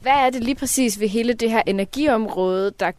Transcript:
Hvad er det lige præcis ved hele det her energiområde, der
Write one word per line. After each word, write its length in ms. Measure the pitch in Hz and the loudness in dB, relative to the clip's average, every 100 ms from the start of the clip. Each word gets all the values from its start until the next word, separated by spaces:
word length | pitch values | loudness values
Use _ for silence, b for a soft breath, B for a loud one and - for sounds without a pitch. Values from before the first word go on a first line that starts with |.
Hvad 100 | 254 | 0
er 160 | 277 262 | 2 2
det 140 | 254 | 0
lige 120 | 233 | -4
præcis 440 | 277 254 269 240 202 | -4 -2 0 0 0
ved 80 | 208 | -2
hele 260 | 226 233 | 0 0
det 180 | 226 226 | 0 0
her 100 | 226 - | 0 0
energiområde, 1040 | 196 196 269 302 220 214 185 185 185 196 - | -2 -4 -2 0 2 0 -2 0 0 -2 -2
der 120 | 180 | -4